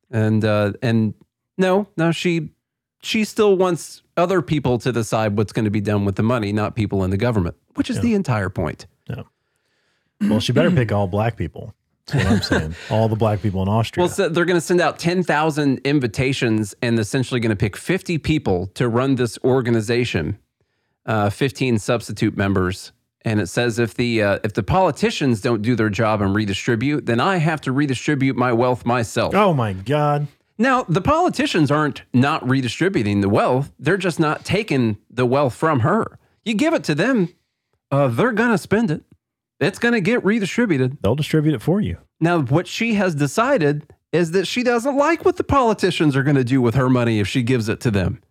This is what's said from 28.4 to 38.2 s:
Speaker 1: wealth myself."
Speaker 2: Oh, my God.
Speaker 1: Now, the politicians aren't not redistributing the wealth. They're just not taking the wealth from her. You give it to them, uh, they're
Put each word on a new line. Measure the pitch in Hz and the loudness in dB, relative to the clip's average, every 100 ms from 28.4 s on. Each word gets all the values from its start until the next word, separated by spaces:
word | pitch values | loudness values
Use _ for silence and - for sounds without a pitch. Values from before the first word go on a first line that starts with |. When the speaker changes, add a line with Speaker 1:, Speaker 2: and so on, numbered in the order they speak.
| 123 | 0
Speaker 1:
wealth | 117 123 123 120 | 2 2 0 -2
myself." | 123 110 - 92 | -2 -2 -2 0
Speaker 2:
Oh, | 190 208 | 2 2
my | 147 110 | 2 -2
God. | 95 98 147 147 147 147 - _ - | -4 -4 0 0 0 -4 -10 _ -2
Speaker 1:
Now, | 254 254 - | 0 0 0
the | 170 | -2
politicians | 185 311 359 - 277 180 139 | 2 2 2 0 -2 0 2
aren't | 147 151 - - | 2 0 -4 -2
not | 123 139 156 123 | 2 2 0 0
redistributing | 135 123 - 175 196 104 101 | 0 -2 -2 0 0 0 0
the | 98 | 2
wealth. | 120 196 127 143 - | 2 2 0 -2 -4
They're | 135 196 | -2 0
just | 185 160 | 0 0
not | 156 151 | 0 -2
taking | - 190 226 139 117 101 _ | -2 -4 0 0 0 -2 _
the | 117 123 | -2 0
wealth | 135 143 - | 2 0 0
from | 160 143 | 0 2
her. | 110 214 - - _ _ | 2 2 -2 -8 _ _
You | - | -6
give | 214 311 | 0 2
it | 320 | 0
to | 151 | 0
them, | 147 220 254 175 - _ _ _ _ _ | 0 2 2 0 -4 _ _ _ _ _
uh, | 139 139 | 0 2
they're | 117 | 2